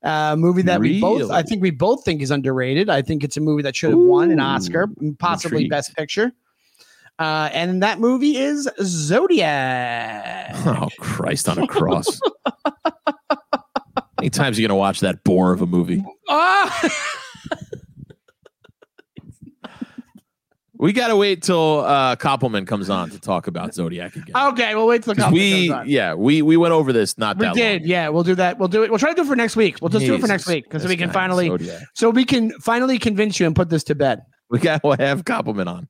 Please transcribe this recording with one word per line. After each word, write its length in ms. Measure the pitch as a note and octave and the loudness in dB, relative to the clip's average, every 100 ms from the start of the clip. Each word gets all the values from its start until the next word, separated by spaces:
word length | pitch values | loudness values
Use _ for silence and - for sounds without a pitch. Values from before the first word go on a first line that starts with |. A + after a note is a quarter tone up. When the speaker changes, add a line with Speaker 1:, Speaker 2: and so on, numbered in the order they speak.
Speaker 1:
Uh, 260 | - D#3 D3+ | -2 -2 0
a 40 | D3+ | 2
movie 260 | E3+ F3+ | 2 4
that 180 | F3+ F3+ | 2 2
we 200 | A#2 F#3 | 2 2
both, 200 | G3 A#3 | 2 2
Speaker 2:
Really? 120 | A#3 | 0
Speaker 1:
I 80 | F3 | -2
think 200 | D#3 A3 | 0 0
we 80 | F#3 | 0
both 340 | C#3 F3+ B3+ | 0 0 0
think 180 | - D#3 | 0 -4
is 80 | C3+ | -2
underrated. 580 | C#3+ C3+ C3 B2+ C#3 G#3+ | -2 0 -2 0 0 2
I 120 | C#3+ | 0
think 220 | C3+ D#3 | 0 -4
it's 120 | C#3+ - | -4 -2
a 40 | |
movie 220 | D3+ D3+ | 0 0
that 120 | C#3 | -2
should 160 | B2+ D#3+ | -2 2
have 80 | D#3+ | 6
won 320 | F4+ F4+ E3+ | 6 6 4
an 80 | D#4+ | 2
Speaker 2:
Ooh, 40 | |
Speaker 1:
Oscar, 440 | C4+ C3+ F3+ E3 G#3 G#3+ | 2 -2 -2 -2 -2 -4
and 180 | D3+ C#3+ | -8 -4
possibly 400 | F3 E3+ E3+ D#3 | -2 -2 -2 -2
Speaker 2:
intrigued. 60 | D3 | 0
Speaker 1:
Best 260 | D3 C3+ - | -2 -4 -8
Picture. 360 | D3+ - A#3 - _ _ _ _ _ _ - - | -6 -2 -2 -4 _ _ _ _ _ _ -20 -6
Uh, 300 | D#3+ D#3 D3+ | -2 -2 -2
and 300 | D#3 F3 F#3 | -2 -2 0
that 160 | G3+ F#3+ | 0 2
movie 380 | A#3 B3+ C#4+ C4 | 0 2 2 0
is 320 | C#4 D4 C#4 - | 0 -2 -4 -4
Zodiac. 1700 | G3 E3+ D3 G3+ F#4 E4 E3 C#3+ C3 B2+ B2 A#2+ A2+ G#2+ A#2 - - - | -4 -2 0 2 4 2 2 0 -2 -2 -4 -4 -6 -8 -10 -10 -10 -4
Speaker 2:
<laughs> 60 | - | -2
Oh, 220 | - E2 - | -2 -4 -8
Christ 480 | - G#2 - - - | -8 -4 -4 -2 -2
on 100 | F2 | -2
a 80 | - | -2
cross. 540 | G4+ - D#3 D#3 - A4 - C#4 | 0 0 0 -2 -2 -4 -4 -10
<laughs> 0 | - D4+ | -6 -8
How 1500 | D4+ E4 D#4+ - D4 _ D4 _ - - - - - - - | -4 -8 -4 -6 -6 _ -6 _ -8 -6 -10 -6 -8 -8 -4
many 80 | F3+ | -4
times 280 | - C#3 G#2+ | 0 -2 0
are 40 | |
you 60 | A2 | 0
gonna 100 | G2 | 2
watch 220 | G2 F#2 | 0 0
that 220 | G2 F2+ | -2 -4
bore 280 | - F2+ F#2 | 0 2 2
of 80 | F2+ | 2
a 40 | F2 | 0
movie? 360 | F2 E2+ F2+ G3 - - | 0 0 -2 -4 -12 -2
Speaker 1:
Ah! 600 | D4+ F4 G4 F#4 - D#4+ | 2 4 2 0 0 -2
<laughs> 120 | - D5 C#5 C5+ A#4+ - - - - - - - - _ _ _ _ _ _ _ _ _ - - - - _ - - - - - - _ _ _ _ _ - | -4 -8 -10 -14 -18 -12 -12 -12 -16 -18 -20 -20 -20 _ _ _ _ _ _ _ _ _ -20 -20 -20 -20 _ -20 -16 -16 -16 -20 -20 _ _ _ _ _ -2
Speaker 2:
We 140 | D#3+ | 0
gotta 240 | G#3 A#3+ G#3+ | 0 2 2
wait 260 | G3+ F3+ | 2 0
till, 380 | - F3 D#3+ D3+ A2 | 0 2 2 2 2
uh, 300 | C#3 C3 B2 | 2 2 0
Koppelman 500 | D3+ C3+ C3+ G#2 F#2+ | 0 0 0 -2 -2
comes 240 | G#2+ F#2+ | -4 -2
on 180 | F#2+ E2+ | -2 -4
to 100 | F#2+ | -10
talk 280 | - F2+ E2+ | -4 -4 -4
about 260 | E2+ F2 | -8 -10
Zodiac 420 | - E2+ F2 F2 | -6 -6 -6 -12
again. 220 | - - B3+ | -14 -6 0
Speaker 1:
Okay, 380 | C#4 B3 A#3 | 0 0 -2
we'll 120 | G#3+ A3+ | 2 2
wait 160 | A#3+ | 2
till 120 | A3+ | 0
Speaker 2:
'Cause 100 | G#3 | 0
Speaker 1:
Koppelman 80 | G#3 | 4
Speaker 2:
we, 360 | E3+ D4 F#3+ F3 | 4 4 4 2
Speaker 1:
comes 120 | C3 | -2
on. 80 | A#2+ | 0
Speaker 2:
yeah, 240 | C#3 F#2+ | 0 0
we, 300 | D#2+ A2+ D#3 | 0 2 4
we 160 | D3+ E3 | 6 4
went 160 | E3+ | 6
over 180 | E3 C#3+ | 4 4
this 240 | A#2 G2+ - | 2 0 -2
not 220 | G#2+ F#3 | -4 0
Speaker 1:
We 80 | A3 | 0
Speaker 2:
that 80 | |
Speaker 1:
did, 260 | G3 A3+ F#3+ | 2 0 0
Speaker 2:
long. 60 | D#3+ | 0
Speaker 1:
yeah. 200 | F3+ D#3+ | 0 0
We'll 140 | D#3 | 0
do 100 | E3+ | 2
that. 240 | F#3 F3+ - | 2 2 0
We'll 100 | F#3 | 0
do 140 | G#3+ | 2
it. 60 | A3 | 2
We'll 80 | A3 | 2
try 100 | D4 | 2
to 60 | |
do 80 | E4+ | 0
it 40 | D4 | 0
for 100 | C4 | 0
next 200 | A3+ - | 0 2
week. 220 | G#3 - | 2 2
We'll 80 | E3+ | -2
just 160 | G3+ | 0
do 100 | C3+ | 2
it 60 | B3+ | 2
for 60 | A3+ | 0
next 160 | F#3+ | -2
Speaker 2:
Jesus, 120 | - | -2
Speaker 1:
week 140 | E3 - | -4 -4
'cause 140 | D#3 | -6
Speaker 2:
this 60 | F3+ | -2
Speaker 1:
we 80 | F3+ | -2
can 100 | F3 | -2
Speaker 2:
guy, 60 | |
Speaker 1:
finally, 320 | F#3+ F#3 F3+ F3 | -2 0 0 0
Speaker 2:
Zodiac. 340 | F3+ E3 F3 - | -2 -6 -12 -16
Speaker 1:
so 160 | - A#3 | 0 2
we 160 | A3+ B3 | 2 2
can 240 | C4 A3+ - | 2 0 -4
finally 380 | - A#3 C4 B3+ | -2 0 0 0
convince 420 | A#3+ G3+ G#3+ F3+ | 0 0 -2 0
you 60 | E3+ | 0
and 100 | D#3+ | 2
put 140 | F3 | 0
this 140 | D#3+ | 0
to 100 | - | -2
bed. 260 | D3 C#3 A#2 - _ _ | 0 0 0 -8 _ _
Speaker 2:
We 80 | B2 | 0
gotta 380 | E3+ D#3 D3+ C3 | 2 2 2 2
<laughs> 60 | |
have 220 | C#3 C#3+ | 2 0
Koppelman 420 | F3 B3 B2 G2+ F2+ | -2 -4 -4 -4 -4
on. 220 | F2 | -8